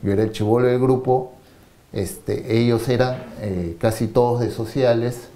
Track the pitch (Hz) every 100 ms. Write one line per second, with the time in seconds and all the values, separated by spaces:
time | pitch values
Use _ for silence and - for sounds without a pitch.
0 | 101 98 110 - 104 117 123 123 131 127
1 | 127 127 - - - - - _ _ -
2 | 92 - - 110 117 110 120 117 113 123
3 | 127 127 - - 104 92 87 82 113 110
4 | 113 123 120 120 110 - 110 139 127 117
5 | 120 120 -